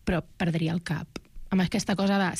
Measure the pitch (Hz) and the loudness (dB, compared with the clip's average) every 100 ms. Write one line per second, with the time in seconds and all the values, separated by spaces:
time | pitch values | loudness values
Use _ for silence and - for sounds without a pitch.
0 | - 175 - - 175 165 160 170 - 151 | -2 -2 -2 -2 0 0 0 -2 -2 -6
1 | - - - - - 190 175 214 - 196 | -6 -14 -16 -14 -2 0 2 0 -2 0
2 | 196 196 185 | 2 2 2